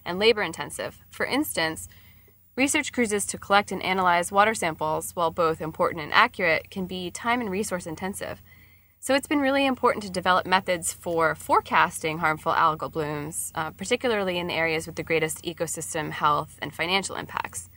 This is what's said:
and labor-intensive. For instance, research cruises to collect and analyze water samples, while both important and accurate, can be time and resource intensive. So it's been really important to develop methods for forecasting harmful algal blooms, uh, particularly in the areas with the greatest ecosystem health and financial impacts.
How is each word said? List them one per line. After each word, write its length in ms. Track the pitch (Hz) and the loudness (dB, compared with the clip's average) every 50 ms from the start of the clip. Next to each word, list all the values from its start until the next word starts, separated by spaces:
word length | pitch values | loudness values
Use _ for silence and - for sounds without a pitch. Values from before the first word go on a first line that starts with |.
| _ | _
and 160 | - 175 185 | -6 -2 4
labor-intensive. 800 | 208 226 233 214 196 160 170 - 147 143 - - 95 127 - - - - | 6 6 6 4 2 -4 -4 -6 -8 -8 -6 -8 -8 -8 -10 -14 -20 -20
For 160 | - - - | -6 -4 -2
instance, 640 | - - 269 302 - - 180 165 160 160 - - - - - - - - - _ _ _ _ _ _ _ - | 0 0 0 0 -2 0 0 0 0 -2 -4 -10 -14 -18 -20 -20 -20 -20 -20 _ _ _ _ _ _ _ 0
research 340 | 262 285 - 311 277 - | 0 2 2 0 -2 -2
cruises 340 | - - 240 208 208 202 196 - | 0 0 0 0 0 -2 -2 -4
to 100 | - 180 | -8 -10
collect 340 | - - 196 202 202 - | -2 4 4 4 4 2
and 100 | 196 - | -4 -4
analyze 480 | - 180 185 190 185 180 175 175 175 - | -2 0 0 2 4 4 4 4 2 2
water 240 | 196 196 208 220 226 | 4 4 4 4 4
samples, 640 | - 190 165 156 - 156 156 156 160 160 - - | 0 -2 -4 -2 -2 -2 -2 -2 -2 -4 -6 -4
while 160 | 180 170 165 | -2 -2 -2
both 300 | 175 - 170 160 160 160 | 2 2 2 2 2 0
important 400 | 170 156 160 - 208 - - 170 | -4 -8 -2 0 0 0 0 -4
and 100 | 147 147 | -6 2
accurate, 580 | - - 220 240 - - 190 165 156 - - - | 4 4 4 4 2 0 2 2 2 2 0 -4
can 180 | - 196 185 180 | -8 -8 -6 -6
be 220 | 185 185 180 170 | -6 -6 -6 -8
time 300 | - - - 233 240 247 | -8 -6 -2 -2 0 0
and 100 | 240 202 | 0 -2
resource 380 | 185 196 214 - 190 180 175 175 | -2 -2 -2 -2 -4 -6 -6 -8
intensive. 540 | 156 156 196 185 196 - - - - - - - - - - _ _ _ _ _ _ _ | -8 -6 -6 -6 -6 -6 -8 -10 -10 -12 -16 -20 -20 -20 -20 _ _ _ _ _ _ _
So 140 | - - 302 | -2 0 0
it's 140 | 277 - - | 0 0 0
been 120 | 320 294 | 0 2
really 260 | 277 262 277 277 277 | 2 2 2 4 2
important 380 | 269 254 - - 240 - - 208 | 2 0 2 2 2 2 2 -4
to 60 | 196 | -6
develop 360 | 180 185 175 185 180 185 - | -6 -2 2 4 4 4 4
methods 460 | 180 185 190 196 - 180 170 170 - | 2 0 0 2 0 -2 -2 -2 -6
for 440 | - - - 180 170 160 160 156 156 | -8 -6 -6 -2 0 2 2 2 2
forecasting 800 | 156 - - 294 415 415 - 247 170 156 175 - - - 160 156 165 | -2 0 2 2 2 2 4 4 4 4 4 2 -4 -4 -4 -2 0
harmful 340 | 170 156 156 156 - 165 | 0 0 0 0 0 0
algal 400 | - - 160 165 156 156 143 135 | 2 4 4 4 2 0 -6 -6
blooms, 600 | - 160 151 147 151 147 147 156 - - - - - | -4 -4 -4 -4 -4 -6 -6 -8 -8 -8 -10 -6 -6
uh, 140 | 165 160 160 | -6 -6 -6
particularly 640 | 156 - 196 - 247 247 - 247 226 208 196 185 180 175 | -6 -10 -2 -2 -2 0 0 0 0 0 0 0 -2 -2
in 80 | 175 175 | -2 -2
the 80 | - | 0
areas 320 | 156 165 165 160 160 165 165 | 0 0 0 0 -2 -4 -6
with 100 | 160 - | -8 -10
the 60 | 156 | -2
greatest 380 | - 165 160 156 160 - - - | 0 2 2 2 0 -2 -6 -8
ecosystem 640 | 170 165 - 170 160 - 165 160 - - 165 151 151 | -10 -6 -4 -4 -4 -4 -8 -8 -6 -4 -4 -4 -4
health 460 | 156 - 165 147 147 151 156 - - - | -4 0 2 2 4 2 0 -4 -8 -10
and 120 | - 147 - | -10 -10 -4
financial 420 | - 160 170 185 196 185 - - | -4 -2 0 2 0 0 -2 -6
impacts. 540 | - - - - - - - - - - - - | -8 -8 -6 -6 -6 -6 -6 -8 -12 -14 -14 -20